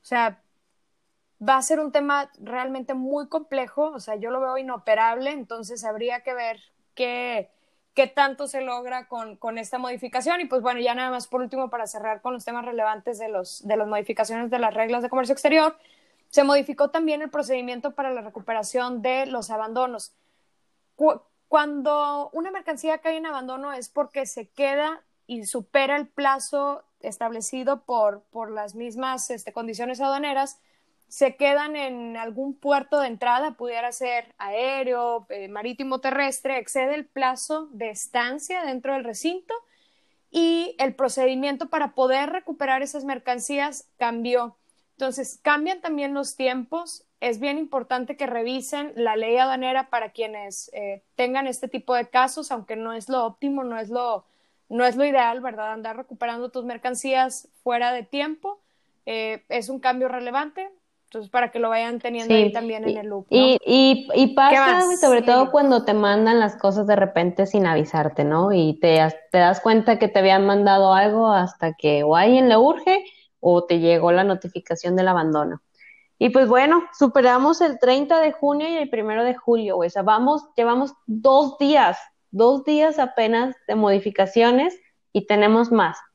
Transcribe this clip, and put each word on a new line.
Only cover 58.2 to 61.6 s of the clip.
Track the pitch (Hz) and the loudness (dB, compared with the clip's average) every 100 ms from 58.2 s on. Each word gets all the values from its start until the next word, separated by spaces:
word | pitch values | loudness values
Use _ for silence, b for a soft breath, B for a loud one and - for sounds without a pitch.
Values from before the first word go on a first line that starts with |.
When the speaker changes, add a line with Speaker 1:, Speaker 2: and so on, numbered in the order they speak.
| 294 311 392 403 _ _ _ _ - | -6 -6 -10 -12 _ _ _ _ -10
Speaker 1:
eh, | 226 220 220 _ | -6 -6 -8 _
es | 240 233 | -8 -6
un | 262 | -4
cambio | 254 254 254 | -2 0 -2
relevante. | 247 247 254 302 339 392 381 _ _ _ | -4 -6 -6 -6 -10 -14 _ _ _ _
Entonces, | 226 202 | -14 -4
para | 247 240 | -2 -2
que | |
lo | 240 | -2